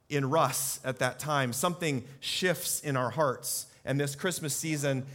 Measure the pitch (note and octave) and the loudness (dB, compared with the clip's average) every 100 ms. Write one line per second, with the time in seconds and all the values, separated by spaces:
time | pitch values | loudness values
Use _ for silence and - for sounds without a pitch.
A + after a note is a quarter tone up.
0 | - C#3+ C3+ D#3+ C3+ - - - C3 B2+ | -4 0 2 4 4 2 -2 -2 -4 0
1 | B2+ - D3 D3 B2+ A#2 F3+ F3 E3 C3+ | 0 0 0 2 2 2 0 2 0 0
2 | - - - - F#3 E3 - - D3+ C3+ | -4 -10 -6 0 2 2 0 -2 0 0
3 | B2 A#2 D3 A#2 - - - - - C#3 | 0 2 2 2 -2 -6 -6 -8 -2 0
4 | C#3+ C#3 F#3 E3+ D3+ - E3 D3+ C#3 C3 | 0 -2 -2 -2 -2 -2 -2 0 0 0
5 | C3+ | -2